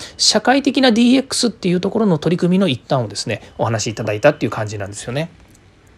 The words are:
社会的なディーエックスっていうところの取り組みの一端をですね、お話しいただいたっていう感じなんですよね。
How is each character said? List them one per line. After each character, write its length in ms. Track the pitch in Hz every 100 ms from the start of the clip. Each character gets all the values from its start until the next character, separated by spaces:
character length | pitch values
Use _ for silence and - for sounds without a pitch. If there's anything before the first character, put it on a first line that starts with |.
| - -
社 240 | - 214
会 240 | 226 277
的 160 | 277 262
な 100 | 262
デ 120 | 220
ィ 100 | 240
ー 40 | 262
エ 20 |
ッ 20 |
ク 140 | 254 -
ス 120 | 240
っ 20 |
て 180 | - 185
い 40 |
う 60 | 180
と 80 | 190
こ 100 | 220
ろ 60 | 220
の 120 | 156
取 160 | 160
り 40 | 175
組 140 | 175
み 60 | 185
の 80 | 196
一 140 | 123 -
端 160 | 139
を 40 | 110
で 60 |
す 140 | 98 -
ね、 140 | 104 - -
お 60 |
話 200 | 113 113
し 60 | 120
い 40 |
た 80 | 107
だ 100 | 107
い 80 | 107
た 100 | 143
っ 60 | 147
て 80 |
い 40 | 120
う 20 |
感 160 | - 107
じ 100 | 104
な 100 | 98
ん 40 |
で 60 | 101
す 80 |
よ 80 | -
ね。 180 | 127 165 - - - _ _ _